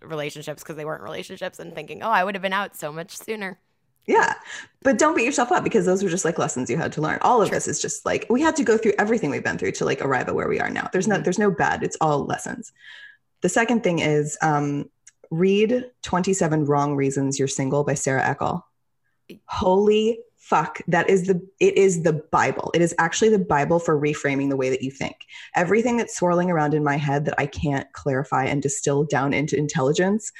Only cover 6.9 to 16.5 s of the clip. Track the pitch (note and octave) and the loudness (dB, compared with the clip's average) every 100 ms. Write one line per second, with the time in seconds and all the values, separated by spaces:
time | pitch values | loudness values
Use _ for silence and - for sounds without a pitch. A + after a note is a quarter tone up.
6.9 | - D#3 - - A#3+ F3+ G2 - - - | -2 -2 0 4 4 4 0 -4 -4 -6
7.9 | - - - - B3 D#4+ D#4 A#3+ A3 - | -6 -2 -2 0 2 2 2 2 2 2
8.9 | - G#3 A3+ D3+ B2 - - - - D3 | 2 2 0 0 -2 -4 -4 -4 -2 -2
9.9 | C3+ C#3 C3+ - - - - - G1+ - | -2 -2 -2 -2 -2 -2 -2 -2 -4 -4
10.9 | F#3 G#3+ F#3+ D#3 G3 G#3 E3+ C#3+ - - | -2 0 0 0 0 0 2 0 0 -4
11.9 | - D#3 D3 - - - - - _ - | -2 0 0 -2 -6 -8 -12 -14 _ -20
12.9 | - - - _ _ F3+ A#3+ A#3 A#3 G3 | -20 -20 -20 _ _ -2 0 2 2 0
13.9 | E3+ D3+ D3+ D3+ - D#3+ D3 C#3+ C#3+ - | 0 2 2 0 -2 0 0 0 -4 -8
14.9 | _ _ - - E3 F#3+ G3+ G#3+ B3 B3 | _ _ -20 -8 0 2 4 2 0 -4
15.9 | _ - F3+ F#3 F#3+ E3 | _ -4 -2 0 2 2